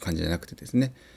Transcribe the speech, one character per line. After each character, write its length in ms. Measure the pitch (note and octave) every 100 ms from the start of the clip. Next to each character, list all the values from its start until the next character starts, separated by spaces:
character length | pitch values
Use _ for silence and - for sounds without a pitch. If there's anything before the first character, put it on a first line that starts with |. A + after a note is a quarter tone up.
感 140 | -
じ 80 | E2
じ 40 | E2
ゃ 40 |
な 80 | F2
く 80 | -
て 80 |
で 100 | - -
す 100 | B2
ね、 180 | C3 B2+ -